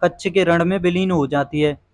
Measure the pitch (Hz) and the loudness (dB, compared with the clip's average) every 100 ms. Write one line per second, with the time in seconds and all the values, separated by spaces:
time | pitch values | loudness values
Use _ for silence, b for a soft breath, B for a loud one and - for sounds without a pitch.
0 | 175 - 196 185 175 170 170 190 175 180 | -2 -2 -2 0 2 2 0 0 0 0
1 | 190 175 135 143 139 147 151 143 _ | 0 0 0 -2 -2 0 -2 -2 _